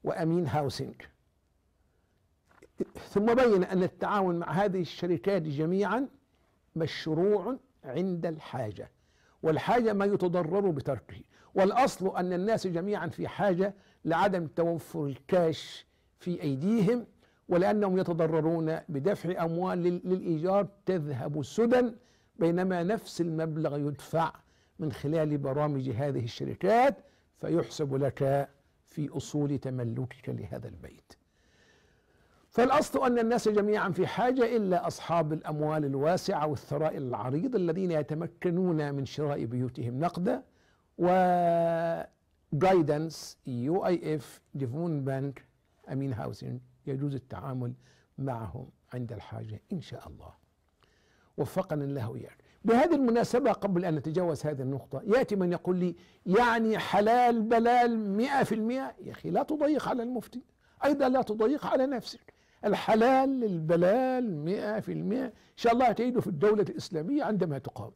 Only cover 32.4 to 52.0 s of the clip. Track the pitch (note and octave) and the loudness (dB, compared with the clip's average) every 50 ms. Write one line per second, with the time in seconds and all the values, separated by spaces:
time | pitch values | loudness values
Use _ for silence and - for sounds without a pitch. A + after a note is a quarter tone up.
32.4 | _ _ _ A3+ A#3+ C4+ C4+ D4+ - - - - C4 B3+ A#3+ A#3+ A3+ A3+ A#3+ A#3 | _ _ _ 2 4 6 4 2 2 2 -2 0 2 2 2 2 2 2 2 2
33.4 | - G#3+ G#3 G#3 G3+ G#3 G#3+ G#3 F3 G3 D#3+ F#3 F#3 C3 - F#3 A#3 B3+ B3+ C4 | 2 2 2 2 2 2 0 0 0 -2 0 0 0 0 0 0 2 2 4 4
34.4 | A#3+ A3+ B3 A3+ G#3 F#3 F3+ E3+ F3 E3+ - - - - E3 E3+ D#3+ D3+ D#3 D#3 | 2 2 2 0 2 2 2 2 0 -2 -6 -6 -4 0 0 2 2 0 -2 -4
35.4 | - - D#3 D3 D3+ D3+ D#3 D#3 D3 C#3 C#3 C3+ C#3 D#3+ F3+ F3 - - G3 D3+ | -4 -6 -4 -2 -2 0 0 0 0 0 0 2 2 2 2 2 0 -2 0 0
36.4 | D3+ D#3 C#3+ - - - D3 C#3+ D#3 D#3 - E3 C#3 B2 A#2+ G#2 G#2 B2+ C3 D3+ | 0 -2 -2 -4 -6 -6 -2 0 0 -2 -2 -2 -6 -6 -6 -4 -4 -2 -2 -2
37.4 | G3 C4+ B3+ G3+ F3+ E3 D#3+ F#3+ F#3+ F3+ E3 D3+ C#3+ - D#3 D#3 E3+ E3 - _ | -2 0 0 0 0 0 0 -2 -2 0 0 -2 -2 -2 -6 -6 -6 -8 -10 _
38.4 | - F3+ E3+ F3+ F#3+ F3+ E3 D3+ D3 D3 C#3+ C#3 C3+ - - - D3+ C#3+ C#3+ - | -2 0 0 2 0 2 0 0 -2 -2 -4 -4 -6 -6 -4 -4 -2 -2 -2 -4
39.4 | C#3+ A#2 B2 B2 B2+ B2 - - B2 A#2 B2 C3 D#3+ F3 - F3 F3+ A3 C4 C4+ | -4 -4 -4 -4 -4 -4 -6 -6 -6 -6 -4 -2 -2 -2 -2 -2 -2 -2 -2 -2
40.4 | - _ _ _ _ _ _ _ _ _ _ - F3 F3 F3+ F#3 F#3 F3+ F3+ F3 | -6 _ _ _ _ _ _ _ _ _ _ 0 2 4 6 6 6 4 4 4
41.4 | F3 E3+ E3+ E3+ E3+ E3 E3 E3 E3 E3 E3 E3 - - _ _ _ _ _ _ | 4 4 4 4 2 2 0 0 0 -2 -4 -4 -6 -12 _ _ _ _ _ _
42.4 | _ _ - C#3 F3 F#3 G3 F3+ D#3 C#3 D3 D3+ D#3+ D#3+ D3 - - - - _ | _ _ -2 0 4 6 6 6 6 4 2 0 -2 -6 -8 -12 -16 -16 -18 _
43.4 | _ C#3 B2+ A#2+ A#2+ C#3+ E3+ G3 - F3+ F3+ D#3+ - D#3 D#3 D3+ - - - - | _ -8 -6 -2 -2 0 0 0 2 0 0 0 0 -2 -4 -4 -6 -10 -20 -20
44.4 | _ _ - D3 C3+ A#2+ B2 D#3 E3+ F3 D#3 C#3+ C3 C#3 C3+ C3+ C3+ C#3+ C3 - | _ _ -6 -6 -6 -4 -4 -4 -2 -2 -2 -2 -2 -2 -2 -2 -4 -6 -8 -12
45.4 | - _ _ _ _ _ _ _ - - C#3 C3+ C#3 C#3 A#2+ G2+ - B2+ A2+ - | -20 _ _ _ _ _ _ _ -14 -8 -6 -4 -4 -4 -4 -4 -6 -8 -10 -10
46.4 | C3+ C3 B2 B2+ B2 _ _ _ _ C#3+ C3+ C3+ C#3+ D3 C3+ C3 - _ - - | -10 -10 -10 -10 -12 _ _ _ _ -8 -6 -4 -4 -4 -6 -8 -10 _ -14 -12
47.4 | - C#3+ B2+ B2+ B2 A#2+ B2 _ _ _ _ _ _ _ _ - C3+ C3+ B2 A2+ | -10 -8 -6 -6 -6 -6 -8 _ _ _ _ _ _ _ _ -8 -6 -6 -6 -6
48.4 | A2+ F#2+ - - - - _ _ _ _ - B2+ A#2+ A2+ A#2 - - - A2 A2+ | -8 -10 -10 -12 -16 -16 _ _ _ _ -10 -10 -10 -8 -10 -14 -14 -12 -12 -12
49.4 | A2+ A2 G#2+ - _ _ G3+ D#3+ - - - - - E2+ D#2 - - E2+ - _ | -12 -12 -14 -16 _ _ -10 -10 -10 -12 -16 -16 -16 -18 -20 -18 -20 -20 -20 _
50.4 | _ _ _ _ _ _ _ _ _ _ _ _ _ _ _ _ _ _ _ - | _ _ _ _ _ _ _ _ _ _ _ _ _ _ _ _ _ _ _ -6
51.4 | D3 - - F3+ F#3 F#3 D#3 D3 C#3 C#3 C#3 C#3 | -6 -4 -2 -6 -4 -4 -4 -4 -4 -4 -4 -4